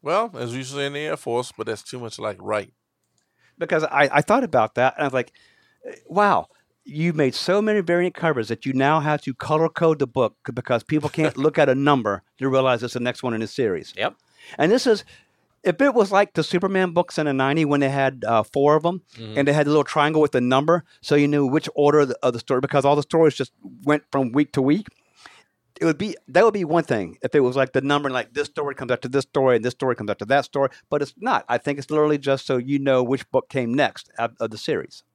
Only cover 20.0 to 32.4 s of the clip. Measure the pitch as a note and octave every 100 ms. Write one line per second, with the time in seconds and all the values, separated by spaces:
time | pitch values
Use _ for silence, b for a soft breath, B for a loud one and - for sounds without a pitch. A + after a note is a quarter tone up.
20 | D3 D#3 D3+ C3 B2 C3 D3+ E3+ - b
21 | - D3 C#3+ D3 C#3 D3 - - D3 D3+
22 | C#3 A#2+ C3+ A#2+ - B2+ C3+ D3 C#3 D3
23 | C#3 E3 D#3+ - C3 _ - - C#3 D3
24 | _ C#3 B2+ C3 D3+ - C3 E3 G#3 _
25 | b b b b b b _ - E3 D3
26 | G#3 - - C#3+ A3+ G#3 E3 E3+ D#3 A#2
27 | F2 - - D3+ B2+ C3 C3 C3+ C3+ C#3+
28 | C#3+ B2+ A2+ C3 D3 - C#3+ C3+ B2+ B2
29 | B2+ C3+ - C#3+ C3 A#2+ A2+ - C3+ A#2+
30 | G#2 G#2 G#2 C#3 D3 C#3+ C#3 B B D3
31 | C#3+ - A3+ - - B2 C#3+ C#3+ C3 D3+
32 | D3+ D3 C#3 C3+